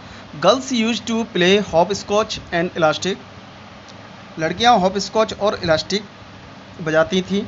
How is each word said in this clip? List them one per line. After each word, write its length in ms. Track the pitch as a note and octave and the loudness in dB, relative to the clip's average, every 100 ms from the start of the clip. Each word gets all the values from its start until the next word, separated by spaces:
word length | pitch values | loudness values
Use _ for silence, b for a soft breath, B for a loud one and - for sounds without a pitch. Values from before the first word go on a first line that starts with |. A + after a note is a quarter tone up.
| B B B D3 | B B B 0
Girls 320 | E3+ C4 B3+ | 2 2 0
used 340 | A#3+ A3 A3 - | 0 0 -2 -4
to 140 | A3+ A3+ F3+ | -4 -2 0
play 260 | F3 G#3 F#3+ | 4 2 2
hopscotch 640 | E3 F3+ G3 - G#3 G#3+ D3+ | 2 2 0 0 0 0 -6
and 380 | - E3+ F3 - | -4 -4 -2 0
elastic। 400 | D#3 D3 F#3 - - - - - - - - - - - - - | 0 0 -4 -6 -12 -20 -20 -20 -20 -20 -20 -20 -20 -20 -16 -6
लड़कियाँ 400 | D#3+ F3 A#3 A3+ | -6 2 4 6
हॉपस्कॉच 560 | F#3 G3 - A3 A3 | 4 0 -2 0 0
और 260 | - G3+ G#3 | 0 -2 -2
इलास्टिक 420 | F3 D#3 - G3+ A3 - - - - - - - | 0 0 0 -4 -4 -20 -20 -20 -20 -20 -18 -8
बजाती 400 | D#3+ D#3 D#3+ F#3 | 0 2 2 0
थीं। 200 | F3+ G3 | 0 -4